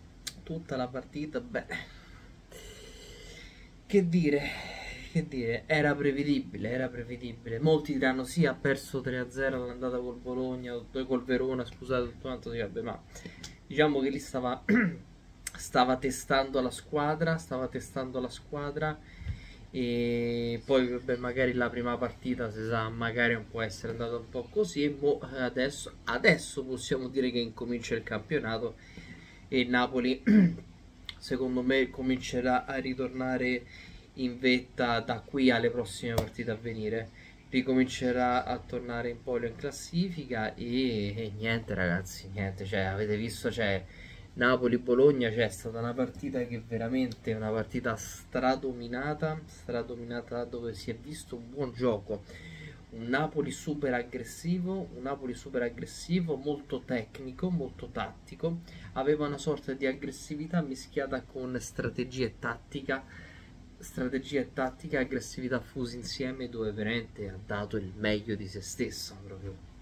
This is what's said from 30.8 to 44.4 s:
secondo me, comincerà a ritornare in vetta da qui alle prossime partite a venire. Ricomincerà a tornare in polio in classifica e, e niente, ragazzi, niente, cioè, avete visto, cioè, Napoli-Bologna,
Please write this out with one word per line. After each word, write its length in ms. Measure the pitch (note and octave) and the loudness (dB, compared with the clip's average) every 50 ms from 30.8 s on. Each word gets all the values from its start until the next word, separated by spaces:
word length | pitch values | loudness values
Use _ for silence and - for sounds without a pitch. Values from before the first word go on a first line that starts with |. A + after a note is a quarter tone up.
| - - - - - - - - | -20 -20 -20 -16 -16 -16 -14 -14
secondo 440 | - - C3 B2+ C3 B2+ B2+ B2+ | -4 -4 -2 0 0 0 2 2
me, 280 | B2 B2+ C3+ C3+ B2+ B2+ | 4 4 6 6 4 2
comincerà 760 | - - B2+ B2+ C3 B2+ - - B2+ B2 B2 B2+ B2 B2 - | 0 -2 0 2 2 2 0 -2 -2 2 4 4 4 4 2
a 100 | - C3+ | 0 -4
ritornare 880 | C3 C3 C3 B2+ C3 B2+ B2 B2+ C3 C3 C3 B2+ B2+ B2+ B2+ B2+ A#2+ - - - - - - - - - - - | -4 -2 -2 -2 -2 -2 -4 -2 -2 0 0 2 2 4 2 2 0 -2 -8 -14 -16 -16 -16 -18 -18 -20 -14 -6
in 240 | C#3 C3 B2 A#2+ B2 | -2 -2 -2 -2 4
vetta 600 | C3 B2+ B2+ B2 B2+ - - - B2 A#2+ A#2 A2+ | 6 6 6 6 4 -2 -2 0 2 4 4 2
da 200 | A2 - A#2+ A2+ | 2 0 -2 -4
qui 300 | - - - C#3 C3 B2+ | -4 -2 2 6 6 8
alle 200 | A#2+ A2+ A#2+ A#2 | 8 8 4 4
prossime 440 | A#2 B2 A2+ - - - - A#2 A#2 | 2 0 -2 -4 -6 -6 -4 2 2
partite 360 | A2+ A2+ A2 - - A#2 A#2 | 2 2 0 -4 -4 -2 -2
a 40 | G#2+ | -4
venire. 540 | G#2 A#2 A#2 A2+ A2 G#2+ G#2+ A2+ A2+ A2 - - - - - - - - - | -4 -4 -6 -6 -4 -2 -2 -2 -2 -4 -6 -12 -18 -20 -20 -20 -20 -10 0
Ricomincerà 960 | - B2+ B2+ C3 C3 C3 B2+ B2+ - - B2+ B2 B2 B2+ B2 B2 B2 B2+ - | 0 2 4 6 6 6 6 4 2 0 0 2 4 4 4 4 4 4 2
a 140 | B2+ B2 A#2+ | 0 -2 -4
tornare 520 | - - B2+ B2 B2 A#2+ A#2+ A#2 A#2 A#2+ | -4 -6 -6 -6 -4 -4 -4 -2 -2 -4
in 120 | A#2 A#2 | -4 -4
polio 260 | - C3+ B2 A#2 A#2+ A2+ | -4 -2 0 0 0 -2
in 60 | A2+ | -4
classifica 1000 | - - C#3 - - - - E3 E3+ F#3+ F#3+ E3+ D#3 C3+ A#2+ B2 A2 A2 A2 - | -4 -6 -6 -6 -6 -10 -2 0 2 2 2 -2 -6 -4 -2 -2 0 0 -2 -2
e, 600 | - A#2+ A#2+ A#2+ C3 C3 B2 A2+ G#2+ G2+ G2+ G2+ | -4 -4 0 2 2 2 2 2 0 0 0 -2
e 160 | A2+ A2+ G#2 F#2+ | -4 -4 -6 -6
niente, 380 | G#2+ A2 A2+ A2+ A#2 G#2+ - G#2 | -2 0 0 0 0 0 -2 0
ragazzi, 540 | F#2 F#2 F2 E2+ F#2+ F#2+ - - - - G2 | 2 2 2 2 0 -2 -6 -10 -12 -12 -8
niente, 320 | F#2+ G#2 F#2+ F#2+ F#2 G2 G2 | -4 -2 -2 -2 -2 -4 -4
cioè, 160 | F#2+ G#2+ G2 | -2 0 2
avete 360 | F#2+ F#2+ F#2+ G2+ G#2+ G#2 G#2+ | 2 2 0 0 0 0 0
visto, 340 | G#2 A2+ A2+ G#2+ - - A#2+ | 0 0 -4 -4 -2 -2 -2
cioè, 340 | G2+ A#2+ A2 G2+ G2 F#2 F2+ - - - - - - - - - - | 0 2 2 2 2 0 -2 -6 -12 -16 -16 -16 -16 -16 -18 -14 2
Napoli-Bologna, 960 | - | 6